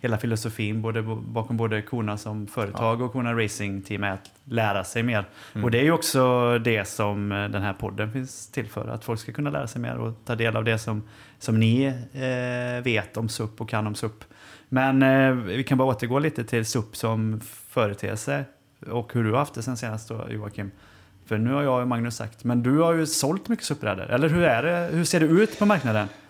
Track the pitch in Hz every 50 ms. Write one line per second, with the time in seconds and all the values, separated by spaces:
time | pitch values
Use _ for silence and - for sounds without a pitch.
0 | - 120 113 107 - 117 117 110 - 117 107 - 110 104 110 110 110 113 110 113
1 | 110 110 113 110 113 113 113 117 110 113 120 110 113 113 110 107 104 - - 120
2 | 110 107 104 104 - 110 107 107 104 101 - - 110 101 98 113 117 113 117 117
3 | 123 123 110 135 120 120 117 117 113 104 - - 107 101 98 98 98 - 107 98
4 | 101 101 95 98 - - _ _ _ 139 123 113 110 107 101 98 92 - - 117
5 | 117 123 120 104 98 - - - - - - 107 104 123 113 120 135 156 170 165
6 | 165 - - 135 127 127 123 123 123 120 120 120 113 120 113 107 98 101 - -
7 | 110 104 104 104 101 101 98 101 101 104 107 101 98 104 95 - - 98 98 101
8 | 107 107 110 135 127 131 - - - - - 143 117 110 - - - 113 117 113
9 | - - 117 113 - - 117 - 143 147 147 143 135 120 - 123 117 120 123 120
10 | 117 113 113 - - - 120 113 117 113 110 113 110 117 113 110 - - 107 107
11 | 107 - - - - - - _ - - 113 110 110 110 113 127 139 139 131 123
12 | 120 - - 139 131 127 127 127 123 123 123 123 123 123 123 123 120 123 117 107
13 | 101 - - - 113 113 110 - 113 107 - - 113 - - 110 107 107 104 -
14 | - 110 110 - - _ - - - - - - - _ 131 127 131 135 135 135
15 | 135 135 135 135 135 135 131 127 117 95 92 123 135 - 139 127 131 135 127 -
16 | - 117 123 139 147 160 147 - 117 - - 117 110 110 - 123 107 110 - -
17 | - 113 113 110 110 110 110 107 - - - - - - - 127 117 104 101 -
18 | - 101 104 107 - - 139 143 139 - _ _ _ _ _ _ - - 113 120
19 | 113 - - 123 117 110 107 127 147 143 - - 113 127 127 117 - 117 107 107
20 | 110 - 113 110 - - 113 110 107 107 - - 101 98 98 - - - - -
21 | - _ _ - - - 113 107 110 120 135 143 147 139 127 127 123 123 123 117
22 | 117 120 117 - 113 110 - - - 120 120 123 117 123 135 151 165 170 170 165
23 | 160 151 160 - - 139 170 196 - - 233 220 - - 151 143 - 107 95 95
24 | - - 110 127 147 160 151 175 175 175 - 113 127 165 175 175 175 170 156 165
25 | 175 156 - 175 160 156 165 185 220 214 - - 208 208 214 170 127 120 107 107
26 | 104 107 - - -